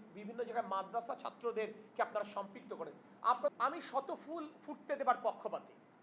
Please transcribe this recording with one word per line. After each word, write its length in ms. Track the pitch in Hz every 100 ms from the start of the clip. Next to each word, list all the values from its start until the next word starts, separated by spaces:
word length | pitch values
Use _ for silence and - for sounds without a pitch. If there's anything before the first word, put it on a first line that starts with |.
| -
বিভিন্ন 300 | 175 208 233
জায়গায় 240 | 233 233 202
মাদ্রাসা 480 | 190 190 226 226 262
ছাত্রদেরকে 840 | 233 - 233 214 214 - - -
আপনারা 240 | 214 208 202
সম্পৃক্ত 480 | 202 202 240 -
করেন। 200 | - 156 - - -
আপনার, 300 | - 247 294 -
আমি 220 | 254 330
শত 360 | - 262 269 320 285
ফুল 240 | 330 311 - -
ফুটতে 300 | 311 - 262
দেবার 200 | 254 240
পক্ষপাতী, 500 | 220 - 214 - - - - -